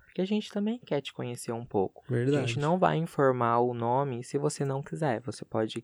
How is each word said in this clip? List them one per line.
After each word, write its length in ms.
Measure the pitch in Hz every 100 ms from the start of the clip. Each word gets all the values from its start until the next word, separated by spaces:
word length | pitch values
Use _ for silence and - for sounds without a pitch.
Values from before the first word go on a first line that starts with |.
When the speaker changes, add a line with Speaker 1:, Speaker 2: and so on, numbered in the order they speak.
| -
Speaker 1:
porque 160 | -
a 40 | 190
gente 240 | 208 -
também 300 | 202 208 247
quer 220 | - 143
te 100 | -
conhecer 400 | - 123 120 -
um 140 | 117 123
pouco. 360 | 104 92 - -
A 60 |
Speaker 2:
Verdade. 340 | 123 127 143 117
Speaker 1:
gente 120 | 117
não 200 | 147 180
vai 160 | 170 156
informar 640 | 165 - 135 127 117 117
o 140 | 123
nome 500 | 120 117 127 143 117
se 140 | 120 139
você 260 | 147 -
não 180 | 139 135
quiser. 380 | 147 160 151 110
Você 200 | 113 -
pode 380 | - 110 110 117